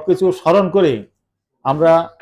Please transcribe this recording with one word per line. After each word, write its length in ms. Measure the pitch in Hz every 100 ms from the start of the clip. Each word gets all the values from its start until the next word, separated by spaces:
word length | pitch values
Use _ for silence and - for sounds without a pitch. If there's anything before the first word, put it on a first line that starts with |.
| -
কিছু 260 | 185 185
স্মরণ 380 | 180 160 185 185
করে 360 | 190 175 117 98 _ _ _ _ _
আমরা 520 | 131 147 165 165 170 -